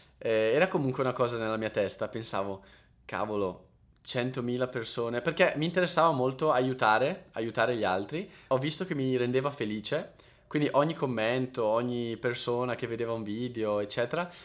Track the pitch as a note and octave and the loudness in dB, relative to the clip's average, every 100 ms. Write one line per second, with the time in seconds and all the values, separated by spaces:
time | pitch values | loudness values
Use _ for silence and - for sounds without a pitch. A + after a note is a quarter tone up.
0 | - - A#2+ A2 A2 C3+ F#3 F3+ C3+ C3 | -20 -8 0 2 4 4 4 2 0 0
1 | B2+ B2 A#2+ A#2 A2 A2 A2 A2 F#2+ - | 0 0 0 0 -2 -2 -2 0 0 -2
2 | G#2 - A2 G#2 G2 G2 - - _ _ | -6 -6 -4 -4 -4 -6 -12 -20 _ _
3 | - F2+ G#2+ G#2 F#2+ F#2 - _ _ _ | -8 -4 -2 0 -2 -4 -14 _ _ _
4 | - B2+ B2 C3 A#2+ B2 B2+ B2+ A2+ - | -8 -4 -4 -4 -4 -2 -2 -4 -6 -4
5 | A#2 A#2+ E3 E3 F3+ C#3+ E3 F3+ F3 E3+ | -4 -2 -2 2 2 2 0 0 0 4
6 | E3 C#3+ B2+ C3+ D#3 B2+ C3 B2+ A2+ A2 | 4 4 2 2 2 2 2 2 4 4
7 | C#3 F#3+ - - A#2 A#2+ A#2 A#2 G2 F#2 | 4 -2 -8 -6 -4 2 2 2 2 0
8 | G2+ D#3 G#3 - - C3 D3 D3+ F3+ D3 | -2 -6 -8 -10 0 0 0 -4 -4 -2
9 | C3 B2+ B2 B2+ C#3+ C#3 G#2+ G#2+ G#2+ D3 | 0 2 2 2 0 -2 -4 -4 -2 -4
10 | - - - - - D3+ D3 C3+ D#3 E3 | -4 -14 -20 -20 -4 0 2 4 4 2
11 | C3+ A2+ A2 B2+ B2+ B2+ G#2+ A2+ B2 A#2+ | -2 0 2 2 -2 0 2 2 0 -2
12 | A#2 A2+ B2 A#2+ - A#2+ B2+ A2+ A#2 A2+ | -4 -2 -2 -2 -2 -2 -2 -2 -4 -4
13 | A#2 A2+ G#2+ G#2+ B2 A2+ G#2+ G#2 G#2 - | -4 -4 -4 -4 -6 -2 0 0 0 -2
14 | A#2+ D#3 F3 - | -2 -2 -6 -8